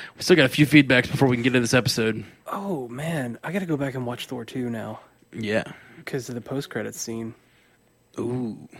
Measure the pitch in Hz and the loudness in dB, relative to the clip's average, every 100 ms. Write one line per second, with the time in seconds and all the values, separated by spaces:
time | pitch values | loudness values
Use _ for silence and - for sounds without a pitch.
0 | - - - 165 143 - 143 151 131 127 | -8 -4 4 6 6 4 8 8 8 4
1 | 123 - 135 123 123 123 117 127 107 - | 4 2 2 4 4 2 4 2 2 0
2 | 113 110 101 - - 196 202 160 120 123 | 0 -2 -8 -16 -10 -8 -4 -6 -6 -8
3 | 160 165 123 113 - 190 180 143 139 127 | -4 -4 -4 -6 -6 -4 -2 -2 -2 -4
4 | 120 120 - 127 113 131 120 117 107 107 | -6 -8 -8 -10 -8 -6 -4 -6 -8 -12
5 | - _ _ - 107 110 - - - - | -16 _ _ -8 -2 -2 -4 -14 -20 -18
6 | - 139 120 120 - 135 139 117 107 - | -8 -8 -8 -10 -8 -8 -6 -8 -8 -8
7 | - 113 113 - _ _ _ _ _ _ | -8 -8 -10 -14 _ _ _ _ _ _
8 | _ - 113 127 120 - - | _ -8 -4 -4 -6 -8 -16